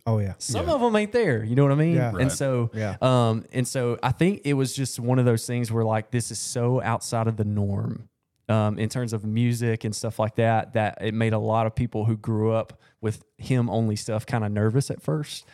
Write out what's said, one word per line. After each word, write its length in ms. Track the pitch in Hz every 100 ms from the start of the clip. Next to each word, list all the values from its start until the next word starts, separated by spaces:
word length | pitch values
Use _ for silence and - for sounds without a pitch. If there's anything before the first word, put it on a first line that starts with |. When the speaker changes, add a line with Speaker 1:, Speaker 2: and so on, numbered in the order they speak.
| -
Speaker 1:
Oh, 140 | 110
yeah. 140 | 101 85
Speaker 2:
some 280 | - 107 -
Speaker 3:
Yeah. 60 |
Speaker 2:
of 80 | 285
'em 120 | 240 214
ain't 160 | 208
there. 320 | 240 202 113
You 120 | 107 127
know 80 |
what 80 | 143
I 40 | 143
mean? 200 | 160 147
Speaker 1:
Yeah. 140 | 123
Speaker 2:
And 80 | 107
Speaker 3:
Right. 140 | 127
Speaker 2:
so, 380 | - 139 123 117
Speaker 1:
Yeah. 240 | 110 107 92
Speaker 2:
um, 440 | 131 127 117 113 -
and 140 | 131 123
so 300 | 135 120 117
I 80 | 123
think 300 | - 175 208
it 100 | 143
was 220 | 139 131 -
just 240 | 131 -
one 180 | 120 127
of 60 | 123
those 200 | 113 -
things 240 | 120 117
where, 120 | 113 113
like, 260 | 110 -
this 180 | 123 -
is 60 | 113
so 420 | - 127 120 127
outside 440 | 110 113 - 117 113
of 100 | 107
the 80 | 104
norm, 640 | 104 101 101 113 113 - _ _ _ -
um, 280 | 110 107 104
in 120 | 110
terms 220 | 127 120
of 100 | 110 107
music 580 | 110 120 117 120 110 110
and 100 | 101
stuff 240 | 117 -
like 160 | 107 -
that, 380 | 113 113 -
that 240 | 113 104 -
it 120 | 107 110
made 180 | 113
a 60 | 110
lot 260 | 110 110 110
of 80 | 120
people 300 | 120 107 110
who 100 | 110
grew 340 | 113 110 110
up 280 | 113 - - _ _
with 220 | 110 - _ -
hymn 320 | - 131 120
only 240 | 107 110 107
stuff 300 | - 107 -
kinda 220 | 120 107
nervous 420 | 104 107 123 -
at 100 | -
first. 440 | - 151 151 - -